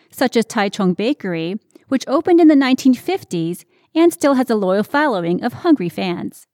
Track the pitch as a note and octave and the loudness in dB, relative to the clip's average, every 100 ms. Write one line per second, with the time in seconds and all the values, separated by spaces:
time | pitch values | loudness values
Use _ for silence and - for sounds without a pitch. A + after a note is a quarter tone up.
0 | _ - B3+ A#3 G#3+ A#3 G3+ - F#3 F3+ | _ -4 -2 0 -2 -2 -4 -2 -2 0
1 | G#3+ D4 G3 E3 E3 G3+ _ _ - C4 | -2 -4 -6 -6 -6 -8 _ _ -6 -4
2 | - C4+ F4 E4+ D#4+ C#4+ C4+ C4 C4 B3 | 0 0 2 4 6 6 2 2 2 0
3 | - F#4+ - F3 E3 F3+ - _ _ D#4 | -2 -6 -6 -6 -6 -8 -14 _ _ 2
4 | E4+ - D4 C4 B3+ A3 F#3 G3 G3+ C#4+ | 2 2 2 2 0 0 0 0 0 -2
5 | D4+ G3+ E3+ F3 A#3+ - F4+ D4 F3 - | 0 -2 -2 -4 -4 -4 0 0 -2 -6
6 | F#3+ F3 G3+ - _ | -6 -6 -10 -14 _